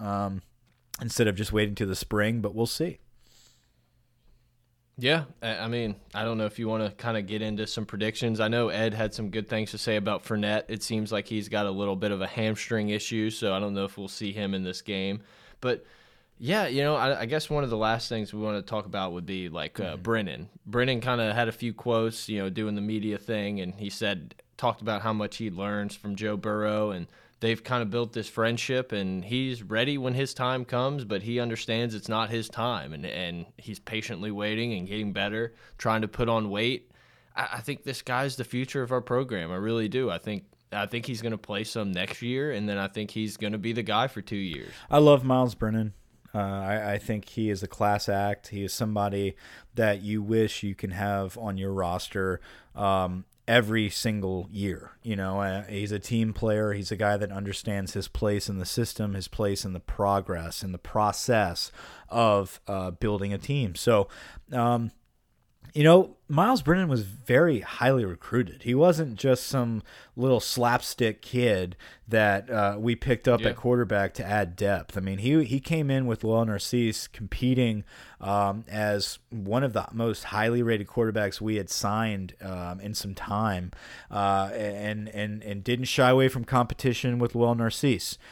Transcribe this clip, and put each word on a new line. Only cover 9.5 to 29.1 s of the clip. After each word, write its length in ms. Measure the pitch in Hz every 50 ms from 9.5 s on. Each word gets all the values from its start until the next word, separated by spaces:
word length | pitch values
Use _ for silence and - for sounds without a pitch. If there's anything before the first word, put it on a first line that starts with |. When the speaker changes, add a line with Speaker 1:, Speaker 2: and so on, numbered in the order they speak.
| 113 110 107 101
Speaker 2:
to 80 | - 104
say 160 | - 120 110
about 280 | 107 101 107 104 92 -
Fournette. 420 | - 113 104 104 104 107 107 - -
It 160 | 107 104 -
seems 280 | - 113 110 107 104
like 160 | 113 101 101 -
he's 220 | 113 107 101 -
got 160 | 107 104 104
a 60 | 101
little 240 | 95 98 101 101 95
bit 160 | 95 104 104
of 100 | 104 95
a 60 | 95 92
hamstring 600 | - 120 110 110 110 104 - - 117 110 104 104
issue, 420 | 104 107 - - 117 110 107 110
so 220 | 107 - 117 101 95
I 60 | 95
don't 140 | 104 104 98
know 120 | 98 98
if 120 | 98 - -
we'll 100 | 98 95
see 240 | - - 107 101
him 220 | 98 107 104 98 98
in 100 | 95 92
this 200 | 92 92 - -
game. 380 | - 101 95 95 98 101 110 107 - - - - - - -
But, 220 | - 127 117 - - - - - - _ _ _ _ _ _ -
yeah, 300 | 113 131 190 214 196 139
you 160 | 127 139 143
know, 120 | 147 151
I, 260 | 131 110 131 139 80
I 40 | 113
guess 240 | 117 147 156 151 -
one 140 | 151 147 143
of 80 | 123
the 60 | 113 107
last 300 | 110 110 113 117 - -
things 280 | 120 110 107 98 -
we 40 | 107
wanna 200 | 107 107 104 101
talk 240 | 95 - 113 107 101
about 280 | 92 95 101 95 92 87
would 120 | 90 87
be, 240 | 80 95 92 90 87
like, 300 | 78 80 76 78 - -
uh, 140 | 101 87 78
Speaker 1:
Mm-hmm. 80 | 71 90
Speaker 2:
Brennan. 460 | 110 113 113 101 87 65 62 85 - - - - -
Brennan 340 | 104 120 123 131 131 117
kinda 320 | 110 127 123 120 113 107 104
had 140 | 117 120 113
a 40 | 110
few 200 | - 120 120 101
quotes, 560 | - - 123 117 113 113 113 113 - - -
you 80 | 110 101
know, 140 | 98 95
doing 240 | 90 110 107 104 104
the 60 | 104
media 360 | 101 107 110 107 101 107 104 95
thing, 440 | - - 113 107 101 101 104 98
and 120 | 92 90 95
he 160 | 104 107 101
said, 460 | - - 110 101 101 87 73 - - - - _ _ -
talked 240 | - 120 107 - 110
about 180 | 110 107 101
how 100 | 104 113
much 260 | 107 107 104 101 - -
he 120 | 113 107
learns 460 | 87 90 98 104 104 104 104 101 -
from 200 | - - 104 98
Joe 220 | 95 107 107 107 101
Burrow, 540 | - 107 104 107 107 107 107 107 107 107
and 160 | 98 90 87 - - - - _ _ _ -
they've 200 | 113 113 110 -
kinda 220 | - 127 120 117
built 280 | 104 98 120 120 110 -
this 140 | 117 104 -
friendship, 640 | - 117 110 117 120 117 - - 131 127 127 -
and 320 | 110 101 98 95